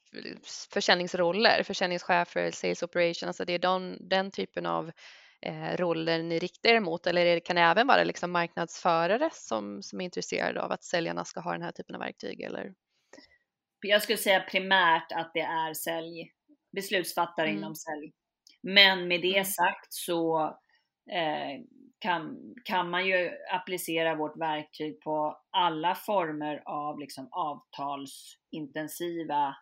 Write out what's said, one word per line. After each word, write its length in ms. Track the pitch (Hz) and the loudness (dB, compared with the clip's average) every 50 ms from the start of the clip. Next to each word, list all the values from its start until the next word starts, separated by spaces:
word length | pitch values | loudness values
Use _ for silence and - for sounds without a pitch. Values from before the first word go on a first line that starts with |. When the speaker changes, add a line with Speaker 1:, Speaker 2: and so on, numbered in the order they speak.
| _ _ - | _ _ -14
Speaker 1:
f-, 540 | - - - - - - - - - - - - | -14 -12 -12 -12 -14 -16 -16 -14 -14 -10 -6 -4
försäljningsroller, 920 | 202 - - 180 180 175 175 - 180 175 170 175 202 233 214 - - - | 0 4 4 4 4 2 0 0 0 2 2 2 4 4 4 4 4 2
försäljningschefer, 880 | - 196 - 196 180 180 175 - - 185 175 175 - - 175 175 170 | -2 -2 -2 -2 -2 -2 -2 0 2 2 2 2 0 -2 -2 -2 -2
sales 320 | 165 - - 180 175 - 175 | -2 -2 -2 -2 -2 -2 -4
operation, 440 | 170 - 175 175 170 170 - 185 | -4 0 2 2 2 0 -2 -6
alltså 180 | 175 180 - 180 | -6 -6 -6 -4
det 80 | 175 175 | -4 -2
är 60 | 175 | 0
de, 380 | 175 185 185 185 185 180 185 - | 2 2 2 0 -2 -6 -10 -10
den 320 | 185 180 190 190 190 196 | -4 0 2 2 0 0
typen 340 | - - 190 - - 175 175 | -4 -6 -8 -6 -6 -4 -2
av, 260 | 170 170 165 160 165 - - - - - - - - _ _ | 0 0 0 0 -2 -8 -14 -18 -20 -20 -20 -20 -20 _ _
eh, 360 | - - 160 156 156 165 170 | -6 -6 -6 -4 -4 -4 -2
roller 460 | - 180 170 165 160 160 165 165 165 165 | 0 0 0 0 0 0 0 0 0 0
ni 160 | 170 170 165 | -2 -2 -2
riktar 300 | 175 175 - - - 226 | -2 -4 -6 0 4 4
er 100 | 233 226 | 6 6
mot, 280 | 208 165 165 175 - | 4 2 -2 -2 -2
eller 180 | 185 175 180 175 | 0 4 4 6
är 100 | 175 170 | 6 4
det, 40 | 170 | 2
kan 140 | - - 180 | 2 0 4
det 60 | 175 | 6
även 260 | 170 165 170 208 247 | 6 6 8 6 6
vara 160 | 277 220 87 - | 6 8 6 6
liksom 280 | 170 170 - - 175 | 4 0 -4 -4 -2
marknadsförare 1000 | 180 175 170 170 - 180 170 - - - - 185 165 165 170 175 202 247 311 330 - | 0 0 0 0 -2 -4 -4 -6 -4 -2 2 2 4 4 4 2 2 2 0 -2 -4
som, 500 | - - - 226 214 202 208 202 196 190 | -6 -8 -4 -4 -4 -4 -4 -8 -10 -10
som 180 | - - 196 | -10 -8 -8
är 40 | 185 | -8
intresserade 560 | 180 - 180 175 - - - - - - - | -6 -6 -8 -6 -4 -2 -2 -2 -2 -2 -2
av 100 | - - | -4 -4
att 120 | 202 - - | -4 -6 -6
säljarna 420 | - - 170 165 170 170 170 175 | -4 -2 -2 -2 -2 -4 -6 -6
ska 140 | - - 185 | -8 -8 -8
ha 120 | 170 175 | -6 -6
den 100 | 175 170 | -6 -6
här 100 | 170 170 | -6 -8
typen 240 | - - 180 - 185 | -10 -10 -12 -12 -10
av 60 | 185 | -8
verktyg, 400 | - - - - - - - - | -8 -8 -8 -10 -10 -10 -10 -8
eller? 320 | - - - - - - 185 _ _ _ _ _ _ _ - - - _ _ _ _ _ _ _ _ _ _ - | -8 -8 -8 -8 -8 -10 -12 _ _ _ _ _ _ _ -20 -20 -20 _ _ _ _ _ _ _ _ _ _ -6
Speaker 2:
Jag 220 | - 190 208 214 - | 0 4 4 4 4
skulle 140 | - 220 | 2 0
säga 220 | 202 - 208 190 185 | 2 4 4 4 4
primärt 720 | 190 - - 190 190 190 196 190 180 165 160 165 - - | 4 2 -2 0 2 4 6 6 8 8 6 4 2 -2
att 200 | - 165 165 160 - | -6 -6 -4 -4 -2
det 80 | 165 | -4
är 320 | 156 135 165 160 160 160 160 | -2 -2 -2 -2 -2 -4 -4
sälj, 580 | - - 175 165 165 165 165 170 160 165 - _ _ _ _ _ _ _ _ - | -6 -4 -4 -4 -4 -6 -8 -10 -12 -14 -14 _ _ _ _ _ _ _ _ -8
beslutsfattare 720 | 196 190 - 214 185 170 - - 175 170 170 - - 160 | -6 -4 -2 0 -2 -2 0 0 -2 -2 -2 0 -2 0
Speaker 1:
Mm. 100 | 156 - | 0 0
Speaker 2:
inom 180 | 156 156 156 160 | -2 -4 -8 -10
sälj. 360 | - - - 151 147 151 - _ _ _ _ _ _ _ - _ _ | -10 -10 -10 -10 -10 -10 -14 _ _ _ _ _ _ _ -20 _ _
Men 460 | - 180 190 202 196 190 190 180 180 | -4 2 6 8 8 8 8 4 2
med 140 | 175 175 175 | 0 0 2
det 120 | 170 185 190 | 2 2 2
Speaker 1:
Mm. 100 | 196 190 | 2 2
Speaker 2:
sagt 480 | 190 - - 175 190 196 - - - - | 0 0 0 0 0 0 -4 -10 -12 -12
så, 460 | - - - 175 165 165 165 160 160 156 147 - - _ _ _ _ _ _ _ _ _ - | -8 -4 -2 0 0 2 2 2 0 0 -2 -4 -10 _ _ _ _ _ _ _ _ _ -6
eh, 500 | 180 180 165 156 151 147 143 139 139 - - - _ - - - _ - | -4 -2 0 0 -2 -2 -4 -6 -8 -10 -14 -18 _ -20 -20 -20 _ -6
kan, 380 | - 196 175 165 156 151 135 - - 110 - - - | -2 -2 0 0 -2 -6 -10 -12 -14 -16 -18 -14 -6
kan 240 | - 208 185 175 175 | -2 -2 0 0 0
man 180 | 175 180 185 | 0 0 2
ju 240 | 190 190 180 175 156 - - - - | 2 2 2 2 0 -4 -8 -8 -4
applicera 640 | - 175 - - 180 175 - - 160 165 165 165 160 | -4 -4 -4 -4 -6 -6 -4 -2 0 2 2 2 2
vårt 220 | 151 151 151 151 | 0 -2 -4 -4
verktyg 640 | 151 165 160 151 151 147 - - - 151 156 151 - | -4 -2 -2 -2 -2 -6 -8 -10 -8 -8 -8 -8 -8
på 400 | - 156 156 151 151 151 - - _ _ | -6 -4 -2 -2 -2 -2 -4 -8 _ _
alla 440 | - 190 180 170 160 156 160 175 190 | 0 2 2 2 2 0 0 -2 -2
former 640 | 190 - - 208 190 170 156 151 151 147 151 147 - - | -2 -2 0 0 0 0 0 -2 -4 -4 -4 -6 -6 -8
av 340 | - 165 147 147 151 151 147 | -8 -6 -6 -6 -6 -8 -8
liksom 280 | 143 139 - 139 135 127 | -12 -14 -12 -14 -14 -8
avtalsintensiva, 2250 | - 180 170 147 143 117 _ _ - - 139 143 143 139 139 131 - - - - - _ _ _ - 160 151 143 - 156 156 147 - - 175 175 170 165 160 151 147 143 143 139 143 - | -4 -4 -4 -4 -4 -8 _ _ -10 -8 -6 -6 -6 -8 -10 -12 -14 -16 -18 -20 -20 _ _ _ -10 -10 -10 -8 -8 -8 -8 -8 -8 -6 -6 -4 -4 -4 -4 -2 0 0 0 0 -2 -8